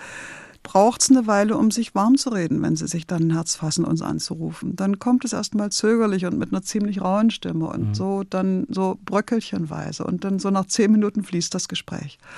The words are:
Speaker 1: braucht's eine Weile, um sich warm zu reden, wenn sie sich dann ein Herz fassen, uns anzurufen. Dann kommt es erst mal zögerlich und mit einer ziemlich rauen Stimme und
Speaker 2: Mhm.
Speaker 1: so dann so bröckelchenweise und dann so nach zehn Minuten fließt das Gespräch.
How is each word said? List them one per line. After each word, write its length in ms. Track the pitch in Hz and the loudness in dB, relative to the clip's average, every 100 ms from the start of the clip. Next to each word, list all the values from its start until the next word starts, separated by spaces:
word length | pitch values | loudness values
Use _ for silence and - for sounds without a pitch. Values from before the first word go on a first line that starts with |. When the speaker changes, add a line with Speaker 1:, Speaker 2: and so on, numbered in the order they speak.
| - - - - - - | -10 -16 -16 -18 -20 -20
Speaker 1:
braucht's 460 | - 190 220 - - | 0 4 4 4 6
eine 180 | 254 220 | 6 6
Weile, 300 | 202 214 220 | 2 4 2
um 140 | 220 | 2
sich 240 | 233 226 | 2 -2
warm 240 | 196 214 269 | 2 6 4
zu 100 | 254 | 4
reden, 320 | 208 165 151 | -2 0 0
wenn 160 | 156 160 | 0 0
sie 100 | 165 | -2
sich 200 | 165 - | -6 -4
dann 220 | 175 165 | 0 2
ein 20 | |
Herz 220 | 160 160 | 2 -2
fassen, 280 | - 156 175 | -4 -2 -2
uns 200 | 165 160 | 0 -2
anzurufen. 760 | - 165 - 160 160 160 190 180 | -2 -6 -6 -8 -8 -8 -8 -2
Dann 220 | 196 196 | -2 0
kommt 260 | 247 254 | 2 2
es 80 | 233 | 0
erst 220 | 202 208 | -4 -4
mal 180 | 208 208 | -2 -2
zögerlich 540 | - 214 226 220 190 175 | 0 2 2 2 0 -2
und 120 | - | -4
mit 140 | - | -2
einer 80 | 190 | -4
ziemlich 400 | - 220 208 190 | -4 -2 -2 -2
rauen 300 | 185 202 226 | 0 2 2
Stimme 360 | - 175 165 160 | 2 -4 -4 -4
und 220 | - - | -4 -2
Speaker 2:
Mhm. 60 | |
Speaker 1:
so 300 | 104 190 196 196 | -2 -2 -2 -4
dann 380 | 185 190 185 - | -2 0 0 -2
so 300 | 185 190 196 | -2 -2 -4
bröckelchenweise 1040 | - 196 - 226 - 190 156 156 156 - | -2 -2 0 -2 -2 -4 -6 -6 -8 -6
und 180 | - 180 | -4 -4
dann 160 | 196 190 | -2 -2
so 120 | 196 | 0
nach 160 | 196 185 | 0 0
zehn 260 | - 208 | 2 4
Minuten 320 | 214 208 208 | 6 4 0
fließt 300 | 190 175 - | -4 -4 -4
das 120 | 180 - | -4 -6
Gespräch. 520 | 175 - - 143 - - | -8 -8 -10 -10 -14 -20